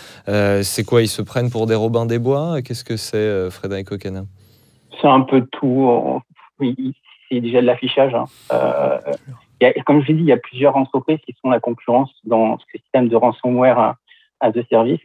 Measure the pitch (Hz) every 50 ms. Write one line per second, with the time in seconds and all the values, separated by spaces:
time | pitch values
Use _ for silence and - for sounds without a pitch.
0 | - - - - - 101 101 104 101 101 101 101 101 - - - 104 - 120 120
1 | 113 101 - - 104 - - 127 123 123 120 113 113 110 113 107 110 113 117 117
2 | 117 113 120 120 117 127 139 139 156 170 165 139 123 - 123 - - - 117 107
3 | - - - 107 107 107 101 95 92 90 - - - 98 98 98 98 - 104 98
4 | - 98 95 95 95 95 - _ _ _ _ _ _ _ _ _ _ _ - -
5 | - 147 131 135 131 - 139 131 123 - - - - 131 123 135 135 123 120 -
6 | - - - - - _ _ - - _ _ - 143 120 - - 262 247 - _
7 | _ - - _ _ - 131 120 117 117 120 123 123 123 123 - - 123 - 139
8 | 135 135 120 120 127 135 - - - - - - - - - - 67 69 67 -
9 | - 71 71 - _ 135 127 - _ _ _ - - 131 - - - - 143 151
10 | 139 139 160 160 170 151 123 117 - - - 127 139 143 139 139 135 - - 135
11 | - - 156 151 _ - 127 _ - 127 127 117 - 120 117 - - - 120 131
12 | 139 135 _ _ - 107 113 113 113 110 113 - _ _ - - _ _ - 131
13 | 123 117 117 113 123 120 113 - - 127 123 123 127 131 120 120 110 117 127 -
14 | _ _ _ _ _ _ _ - 131 117 110 120 117 - - 113 113 123 165 165